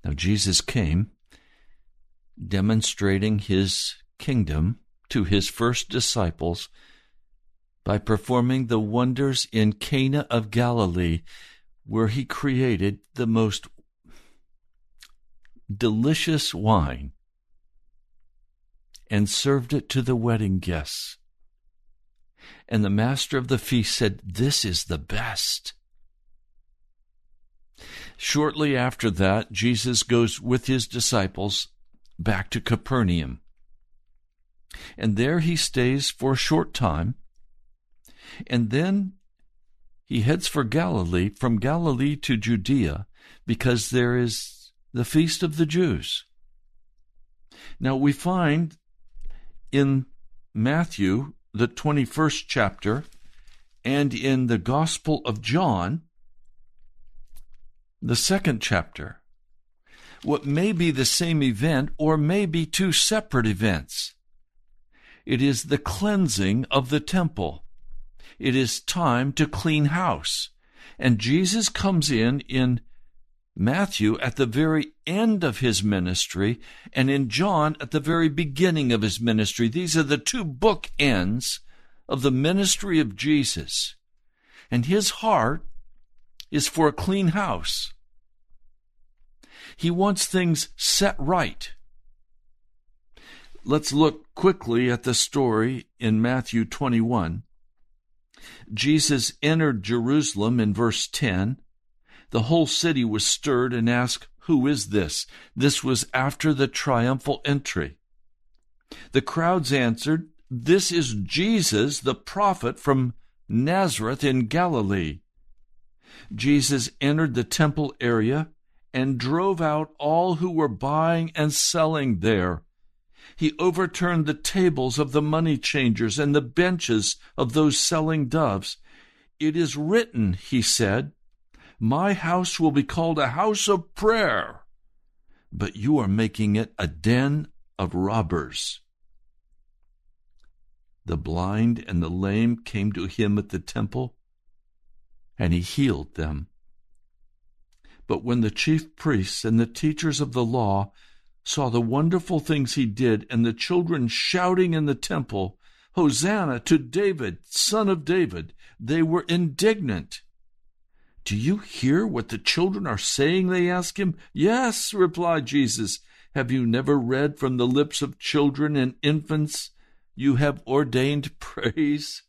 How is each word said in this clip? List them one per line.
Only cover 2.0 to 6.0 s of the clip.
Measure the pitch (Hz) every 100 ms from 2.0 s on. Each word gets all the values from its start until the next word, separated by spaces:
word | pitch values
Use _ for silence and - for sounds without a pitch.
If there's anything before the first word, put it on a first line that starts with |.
| _ _ _ -
demonstrating | 90 95 101 110 - - 101 98 107 107
his | 101 95 98 - - - _ _
kingdom | - 127 85 76 82 120 _ _ _
to | 120
his | 90 101 -
first | - 117 120 -
disciples | -